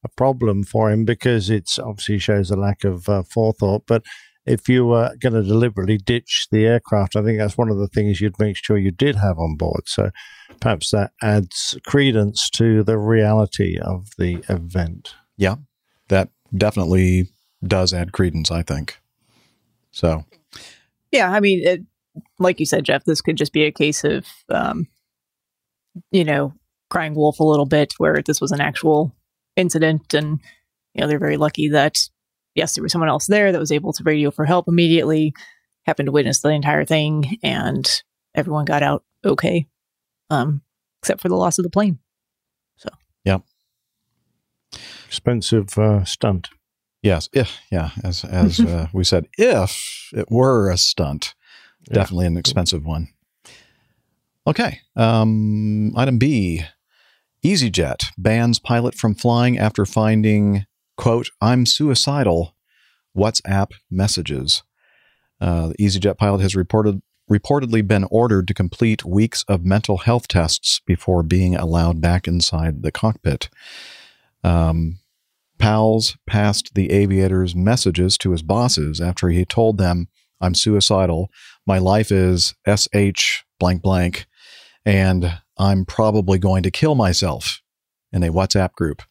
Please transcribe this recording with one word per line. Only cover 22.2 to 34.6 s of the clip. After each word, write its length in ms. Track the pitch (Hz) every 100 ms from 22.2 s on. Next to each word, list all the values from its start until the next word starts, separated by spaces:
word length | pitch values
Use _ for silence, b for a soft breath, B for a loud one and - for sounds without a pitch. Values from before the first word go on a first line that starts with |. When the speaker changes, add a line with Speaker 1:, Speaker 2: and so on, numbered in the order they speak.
| _ _
Speaker 3:
like 220 | 185 -
you 60 | 156
said, 180 | 160
Jeff, 200 | 143 139
this 160 | - 156
could 160 | - 156
just 160 | 151
be 120 | 156
a 80 | 151
case 320 | - 151 151
of, 220 | 147 151 - - _
um, 360 | - - - 170 _ _ _ _ _ _ _ _ _ _ 175 _
you 140 | 196
know, 280 | 156 143 143 - _ _ _
crying 240 | 175 160
wolf 260 | 151 151 147
a 40 |
little 220 | 156 151 139
bit, 280 | 151 147 -
where 240 | 160 156
this 160 | 151 151
was 120 | 143
an 80 | 143
actual 540 | 147 143 160 151 156 - _ _ _ -
incident, 580 | 180 165 160 156 _
and, 260 | 151 151 151 b b b _ _
you 60 | -
know, 60 | 147
they're 100 | 147
very 180 | 147 147
lucky 320 | 151 - 151
that, 300 | 147 143 - - _ _ _ _
yes, 200 | - 165
there 80 | -
was 100 | 196
someone 160 | 170 160
else 180 | 143 -
there 260 | 208 202
that 60 | 175
was 120 | 151
able 200 | 147 185
to 100 | -
radio 260 | 160 151 147
for 140 | -
help 240 | 151 180